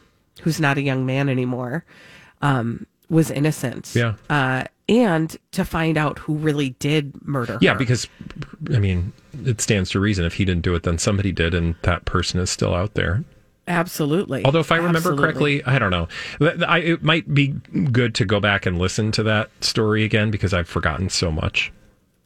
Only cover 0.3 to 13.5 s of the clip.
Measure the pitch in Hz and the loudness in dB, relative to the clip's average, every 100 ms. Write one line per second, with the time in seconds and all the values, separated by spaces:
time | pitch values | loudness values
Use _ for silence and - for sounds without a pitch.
0.3 | - - 151 147 139 139 131 131 131 139 | -8 -4 0 0 2 0 0 0 0 0
1.3 | 127 123 123 123 151 - - - - - | 0 0 -2 -4 -6 -8 -18 -20 -20 -20
2.3 | _ 143 135 117 117 - _ - 165 156 | _ 0 0 0 -6 -10 _ 0 2 2
3.3 | 139 151 151 131 - - 120 117 104 - | 2 0 0 -4 -6 -4 -2 0 -2 -2
4.3 | 147 131 131 - _ - 220 233 160 160 | 0 0 -2 -4 _ 2 4 4 2 0
5.3 | - _ - 185 170 160 156 147 - - | -6 _ -4 -2 0 0 2 0 -2 -4
6.3 | 151 156 147 139 127 143 156 143 - - | -2 0 0 -2 -2 0 0 0 -6 -6
7.3 | 143 117 113 180 - 123 123 - - - | -4 -2 0 2 2 0 -2 -4 -14 -16
8.3 | - - - 151 139 98 90 92 - - | -14 -14 -12 -4 0 2 0 -2 -8 -16
9.3 | 143 127 113 - 107 92 98 101 92 85 | -8 -4 -2 0 0 0 0 2 2 0
10.3 | - 95 87 87 85 - 85 - 98 101 | 0 0 0 0 0 0 -2 0 0 0
11.3 | 90 85 87 85 82 - 87 - 90 87 | 0 0 0 0 -2 0 -2 0 -2 0
12.3 | 90 92 - 104 87 95 - 85 98 170 | -2 -2 0 0 0 -2 -2 -2 -2 -4
13.3 | - _ | -12 _